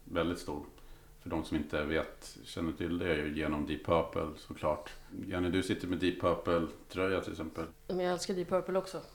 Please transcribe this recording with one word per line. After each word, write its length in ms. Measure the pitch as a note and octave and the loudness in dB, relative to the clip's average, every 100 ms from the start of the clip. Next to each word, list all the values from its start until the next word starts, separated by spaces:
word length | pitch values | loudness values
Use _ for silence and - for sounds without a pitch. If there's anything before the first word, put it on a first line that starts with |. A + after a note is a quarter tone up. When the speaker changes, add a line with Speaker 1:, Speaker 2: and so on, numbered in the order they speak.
Speaker 1:
väldigt 340 | - E2+ E2 E2+ | -4 2 2 0
stor. 280 | - D2 C#2+ - - - - - | -4 -6 -8 -16 -18 -18 -20 -14
För 80 | - | -4
de 140 | E2 | -2
som 120 | D2+ D#2+ | 0 -2
inte 260 | D2 D#2 | 0 0
vet, 520 | D2 D#2+ - - - - | 2 2 0 -6 -14 -14
känner 280 | - - E2 | -10 -4 -2
till 260 | D2 E2+ F2 | 0 0 0
det, 120 | F2+ | 2
är 40 | D2+ | 2
ju 200 | D2+ D2+ | 2 0
genom 280 | D2+ D2+ D2 | 0 0 0
Deep 180 | D2+ - | -2 4
Purple, 420 | E2+ - E2+ D#2+ D2+ | 4 4 0 -2 -4
såklart. 520 | - - D#2 D2 - - - G2 F#2+ | -12 -2 0 0 -2 -14 -12 -10 -4
Jenny, 240 | F2+ F2+ | 0 2
du 120 | F#2 | 4
sitter 240 | F2+ G#2 F2+ | 2 0 0
med 100 | F2 | 2
Deep 220 | F2+ F2 | 2 4
Purple-tröja, 1000 | F2+ E2 - E2+ D#2+ - - F2+ F#2+ F#2 | 4 4 4 2 2 -4 -8 0 2 2
till 120 | - | -2
exempel. 320 | - D#2+ E2 E2 - - | -4 -6 -6 -8 -8 -4
Speaker 2:
Men 120 | F#3 | 0
jag 120 | F3+ | 0
älskar 220 | F3+ - | 0 0
Deep 140 | F#3 E3+ | -2 2
Purple 300 | F#3 F3 F#3+ | 0 2 0
också. 220 | F#3+ E3 - | 0 -6 -10